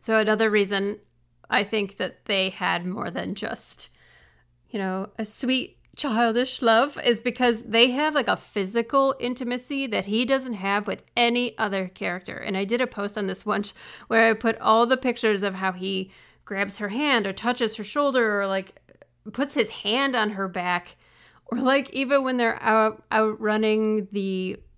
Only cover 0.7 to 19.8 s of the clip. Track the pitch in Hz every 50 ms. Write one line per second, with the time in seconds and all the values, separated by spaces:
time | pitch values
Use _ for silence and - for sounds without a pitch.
0.7 | 202 196 196 202 214 - _ _ _ _ _ _ _ _ _ - - 196 208 208
1.7 | - 220 202 196 - _ 202 - - _ _ - 208 190 190 190 185 - 190 180
2.7 | 175 175 175 180 185 - - - 170 180 175 185 208 208 - - - - - -
3.7 | - - - - _ _ _ _ _ _ _ _ _ _ _ _ _ _ _ _
4.7 | - 214 196 190 185 190 190 - _ - 226 208 - - - 240 262 262 220 -
5.7 | _ _ _ _ _ - - 285 220 220 240 233 220 233 247 254 - - - 226
6.7 | 226 220 247 - - - - 240 240 202 - 247 - - 254 247 233 214 - -
7.7 | 208 226 240 262 247 262 302 311 302 294 247 214 190 - - - - 214 196 185
8.7 | 202 233 233 233 - 277 269 269 262 - - 240 254 247 269 233 240 254 254 -
9.7 | 285 277 269 254 214 202 190 196 208 226 254 233 269 269 254 262 233 196 185 196
10.7 | 196 208 202 - - - - _ _ - 240 240 240 240 247 240 226 - 226 208
11.7 | 196 196 190 180 180 - 196 190 175 180 185 - - - - - 196 190 196 196
12.7 | 220 247 254 247 - - 202 202 202 214 202 190 185 - - 208 202 196 208 -
13.7 | - - - - - - - _ 226 226 226 226 220 220 - 233 220 - - 220
14.7 | 220 226 233 240 262 254 - 262 240 - - 220 214 196 190 202 190 185 190 190
15.7 | 180 180 185 190 196 190 190 190 - - - _ _ _ _ - 202 196 202 196
16.7 | 196 - 214 202 196 240 302 294 269 233 202 196 190 - - 226 247 - 247 220
17.7 | 220 - 208 190 - 294 294 285 254 254 233 220 208 202 202 190 190 190 190 -
18.7 | - - _ _ - _ - _ _ _ _ 214 214 - 269 277 - 294 226 -
19.7 | - -